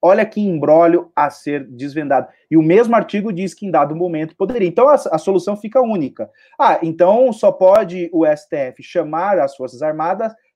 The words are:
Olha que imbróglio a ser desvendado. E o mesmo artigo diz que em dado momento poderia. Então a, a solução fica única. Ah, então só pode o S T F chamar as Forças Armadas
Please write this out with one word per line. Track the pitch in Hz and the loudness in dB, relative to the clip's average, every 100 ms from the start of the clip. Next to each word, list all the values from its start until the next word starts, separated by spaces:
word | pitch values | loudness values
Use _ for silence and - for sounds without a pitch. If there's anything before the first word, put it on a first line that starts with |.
Olha | 165 202 214 | 4 2 2
que | 214 | -2
imbróglio | 208 165 143 156 170 170 175 - | -4 -2 2 4 4 2 -2 -4
a | 143 | -4
ser | - - 143 131 | -4 -8 -8 -10
desvendado. | 120 139 143 147 135 127 _ _ | -14 -10 -8 -2 -2 -2 _ _
E | 156 | 2
o | |
mesmo | 156 180 233 | 4 4 4
artigo | 233 190 208 208 | 0 0 -6 -6
diz | 175 190 | -6 -8
que | - | -8
em | 202 | -4
dado | 160 147 156 | 0 0 -2
momento | 180 160 156 _ | -6 -4 -8 _
poderia. | 196 247 180 | -6 -2 -2
Então | 170 262 | 2 4
a, | |
a | 294 - 160 | 4 0 -6
solução | - 190 175 208 | -2 -2 -2 -8
fica | 226 262 | -4 -2
única. | 240 208 135 - 110 _ _ _ | -2 -2 -6 -8 -14 _ _ _
Ah, | - 160 | 0 0
então | 165 160 180 220 254 | -2 0 2 4 2
só | 220 202 | 2 -2
pode | 185 185 202 196 180 170 | 2 4 4 2 -6 -6
o | 170 160 | 0 0
S | 151 _ | 0 _
T | |
F | 151 131 127 | -8 -8 -10
chamar | 123 175 156 160 190 190 | -8 -6 -4 -4 -2 0
as | 139 - | -2 -4
Forças | 127 123 | -14 -8
Armadas | 156 156 160 196 226 220 _ | -8 -4 -4 -4 -6 -10 _